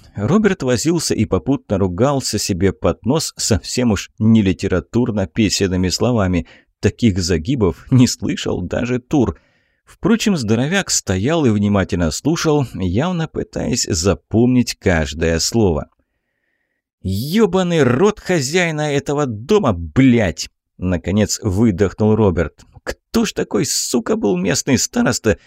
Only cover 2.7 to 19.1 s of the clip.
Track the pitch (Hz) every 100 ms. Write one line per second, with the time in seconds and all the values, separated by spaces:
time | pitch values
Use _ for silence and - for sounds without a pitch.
2.7 | - 92 - 110 156 - - - 214 -
3.7 | - 123 101 - _ 110 110 98 85 95
4.7 | 90 - 117 123 104 95 - 101 - 98
5.7 | 92 92 - 113 120 92 90 82 - _
6.7 | _ 104 - 117 92 85 85 78 139 95
7.7 | - - 127 120 - - - - - 90
8.7 | - 120 123 - 156 104 - _ _ _
9.7 | _ _ - 170 226 220 180 104 113 139
10.7 | 196 - - - 92 113 165 135 104 101
11.7 | 101 90 90 82 - 139 165 165 147 127
12.7 | - 92 92 175 175 160 - - - -
13.7 | 127 - 85 92 82 _ 110 120 127 117
14.7 | - 98 82 76 73 82 82 - 117 101
15.7 | 76 - _ _ _ _ _ _ _ _
16.7 | _ _ _ 92 98 135 202 208 185 175
17.7 | 170 139 117 202 202 - 175 131 180 170
18.7 | 151 151 143 139